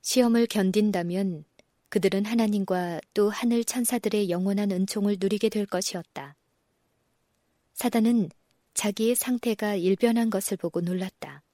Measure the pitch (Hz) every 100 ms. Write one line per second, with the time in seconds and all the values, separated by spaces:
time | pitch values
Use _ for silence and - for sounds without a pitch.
0 | - 254 240 233 233 220 190 202 214 190
1 | 170 180 196 165 151 _ _ _ _ 208
2 | 185 196 208 233 220 208 190 180 175 165
3 | - - 208 202 240 233 226 254 233 240
4 | 220 214 196 175 185 202 208 185 196 220
5 | 202 202 196 208 220 214 202 180 196 180
6 | 165 - 139 147 _ _ _ _ _ _
7 | _ _ _ _ _ _ _ - 247 233
8 | 220 240 175 - _ _ _ - 208 196
9 | 226 240 - 247 240 214 208 202 175 190
10 | 233 226 233 202 - 190 170 170 175 185
11 | 190 _ 156 143 _